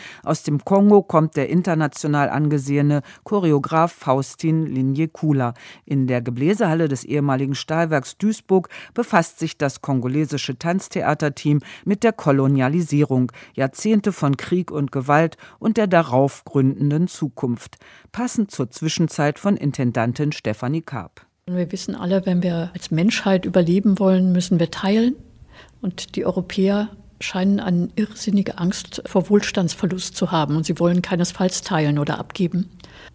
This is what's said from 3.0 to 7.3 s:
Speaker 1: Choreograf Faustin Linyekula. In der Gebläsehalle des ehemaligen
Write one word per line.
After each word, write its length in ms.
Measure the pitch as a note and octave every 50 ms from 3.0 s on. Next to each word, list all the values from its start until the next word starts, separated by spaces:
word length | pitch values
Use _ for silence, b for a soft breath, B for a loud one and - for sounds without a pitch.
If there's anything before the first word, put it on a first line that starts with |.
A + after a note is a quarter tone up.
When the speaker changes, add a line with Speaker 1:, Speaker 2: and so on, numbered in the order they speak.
| B B B B -
Speaker 1:
Choreograf 680 | - G#3 G3+ F#3 E3 D3 C#3+ C3+ - D#3+ D#3+ E3 E3+
Faustin 760 | - - - - C3 C#3 C3+ - - - - D#3+ D#3 D#3+ D#3+ D3
Linyekula. 880 | - C3 C3 C3+ C3+ C#3 D#3+ D#3+ - - - D#3 D3 C3+ B2+ A#2+ A#2 B B B B B B
In 200 | - C#3+ C#3 C3
der 160 | B2+ B2+ B2
Gebläsehalle 680 | A#2+ B2 A#2+ A#2 C#3 E3 G#3 G#3 A#3+ F3 D#3 E3 E3 D3+
des 160 | C#3 B2 -
ehemaligen 520 | - B2+ D3 C#3+ C#3+